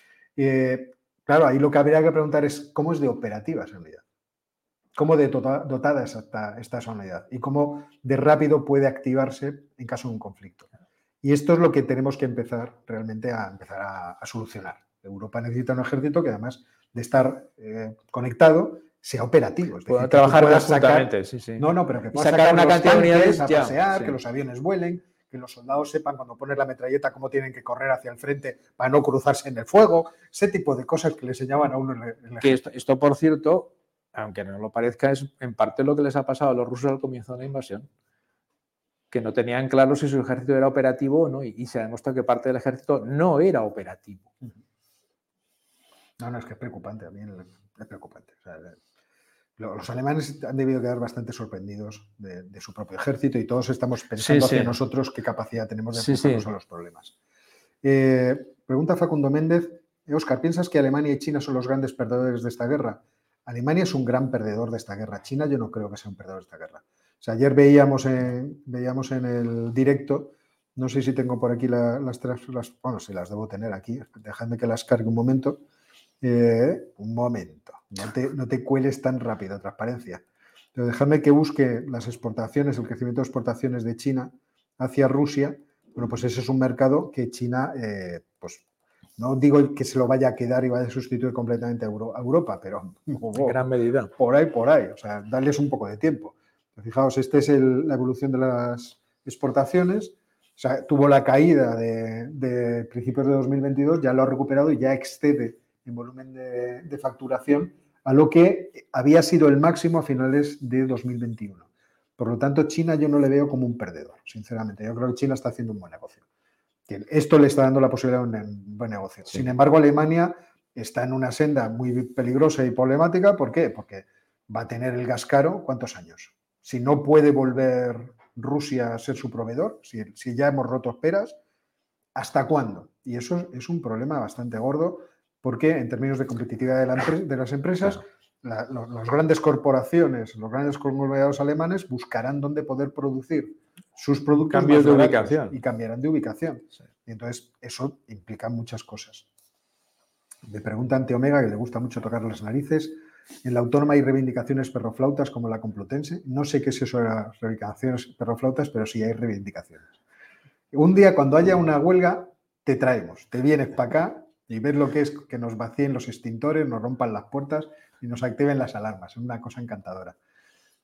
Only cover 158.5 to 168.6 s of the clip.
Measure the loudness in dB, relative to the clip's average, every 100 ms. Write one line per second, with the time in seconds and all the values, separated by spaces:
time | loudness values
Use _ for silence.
158.5 | -2 -4 -4 -6 -4 -4 -4 -4 -6 -10
159.5 | -14 -18 -20 _ _ _ _ -20 _ _
160.5 | _ _ 4 6 8 8 8 4 6 6
161.5 | 4 4 2 4 4 4 0 -8 _ _
162.5 | _ -4 0 2 0 -4 -14 _ -2 2
163.5 | 2 0 -2 0 0 0 -6 -20 _ -12
164.5 | -6 -2 0 0 0 -2 -4 -12 -10 -8
165.5 | -8 -8 -4 -2 -2 -8 -12 -10 -6 -2
166.5 | -2 -2 -4 -6 -4 -4 -6 -8 -8 -6
167.5 | -6 -8 -18 _ _ -12 -6 -6 0 0
168.5 | 0